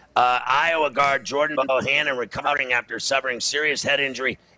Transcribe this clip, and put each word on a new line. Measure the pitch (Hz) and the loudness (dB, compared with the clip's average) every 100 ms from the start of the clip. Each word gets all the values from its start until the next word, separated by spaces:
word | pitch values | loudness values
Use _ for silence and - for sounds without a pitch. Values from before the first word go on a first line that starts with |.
| - | -4
Uh, | - 123 123 | 2 2 2
Iowa | 123 135 165 165 147 | 2 2 2 2 0
guard | 127 143 135 | 2 2 2
Jordan | 110 139 151 143 | -2 -2 0 0
Bohannon | 131 131 127 143 151 127 | 0 0 2 0 0 -4
recovering | 110 127 143 143 131 | -6 -4 -2 0 0
after | 120 - 117 | -2 -2 -6
suffering | - 135 131 120 | 0 0 0 -4
serious | - 147 151 135 | -4 0 0 0
head | - 143 | 0 0
injury | 139 123 131 - _ | 0 -2 -6 -6 _